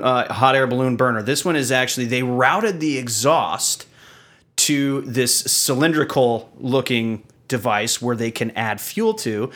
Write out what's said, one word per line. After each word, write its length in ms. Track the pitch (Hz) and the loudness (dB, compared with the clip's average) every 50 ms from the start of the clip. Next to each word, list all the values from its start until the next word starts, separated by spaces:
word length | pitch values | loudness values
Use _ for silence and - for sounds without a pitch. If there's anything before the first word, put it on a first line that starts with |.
| - | 0
uh, 280 | 127 127 123 117 - - | 2 2 2 0 -2 0
hot 220 | 104 127 131 131 | 2 4 4 4
air 140 | 135 131 120 | 4 2 2
balloon 260 | 123 127 131 127 120 | 0 0 0 0 0
burner. 300 | 107 127 127 117 110 104 | 2 2 0 0 0 -2
This 200 | 117 143 147 - | -2 -2 0 0
one 120 | 180 165 | 0 0
is 160 | 147 131 120 131 | 0 0 2 2
actually, 340 | 127 127 123 - 131 123 | 2 0 0 -2 -4 -2
they 160 | 117 127 127 131 | -2 -2 0 0
routed 560 | 123 123 123 127 135 160 202 220 220 190 160 | 0 2 2 4 4 4 2 0 -2 -2 -2
the 200 | 156 156 139 131 | -2 -2 -2 -2
exhaust 880 | 123 120 110 107 117 139 160 156 107 80 80 - - - - - - - _ - - - - - - - _ _ _ _ _ - | -4 -4 -4 0 2 4 4 4 2 0 -2 -4 -4 -4 -4 -6 -8 -16 _ -20 -20 -20 -20 -20 -20 -20 _ _ _ _ _ -2
to 420 | - - 147 143 139 139 139 139 | 0 2 2 2 2 0 -2 -2
this 340 | - 131 117 131 123 120 - | -4 -2 0 0 2 2 0
cylindrical 1160 | - - 123 - - - - 135 127 151 170 160 156 139 - - 139 127 120 117 110 - - - - | 0 0 0 0 0 0 0 2 2 2 2 2 2 0 0 2 2 2 2 2 -2 -6 -10 -14 -8
looking 640 | 127 127 127 135 127 - 127 117 113 113 110 107 - - _ _ _ - | -4 0 0 0 0 0 0 0 0 -2 -4 -6 -10 -16 _ _ _ -6
device 520 | 131 117 101 120 104 104 107 117 - - | -4 -2 0 0 0 0 0 -2 -2 -2
where 140 | 120 123 120 | -2 -2 -2
they 160 | 110 117 117 | -2 -2 -4
can 220 | 113 - 120 113 - | -4 -4 -4 -4 -2
add 280 | 107 113 110 104 104 | -4 -4 -4 -4 -6
fuel 320 | - - - 202 226 220 214 | -8 -6 -4 -2 0 0 0
to. 360 | 220 - 120 107 104 117 127 - | -2 -4 -4 -4 -2 -4 -6 -8